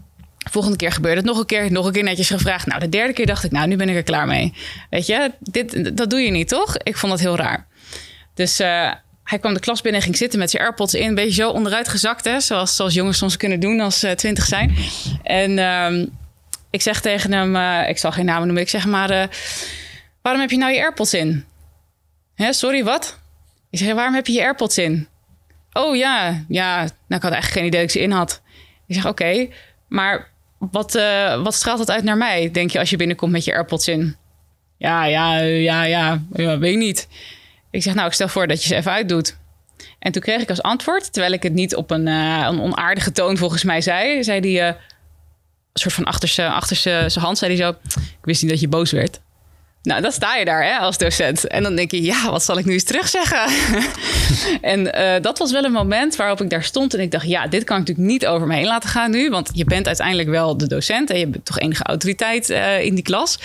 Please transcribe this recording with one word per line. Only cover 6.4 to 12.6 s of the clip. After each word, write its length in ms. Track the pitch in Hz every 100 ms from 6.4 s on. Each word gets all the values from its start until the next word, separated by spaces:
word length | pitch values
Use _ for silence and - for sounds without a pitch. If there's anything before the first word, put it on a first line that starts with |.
| 170
toch? 300 | 294 427 -
Ik 200 | - 208
vond 140 | 196
dat 100 | 185
heel 140 | 180 170
raar. 320 | - 165 - _ - - - - -
Dus, 260 | - 180 -
eh, 320 | 185 175 165 - _ _
hij 160 | - 208
kwam 140 | 220
de 60 | 190
klas 220 | - 233
binnen 180 | 233 208
en 40 | 190
ging 100 | 175
zitten 220 | 247 220
met 100 | 175
zijn 140 | -
AirPods 300 | 233 226 196
in. 140 | - 220
Een 80 | 202
beetje 260 | 214 190
zo 80 | 226
onderuit 380 | 233 208 214 240
gezakt, 380 | 202 220 233 226
hè? 140 | 262
Zoals, 360 | - 196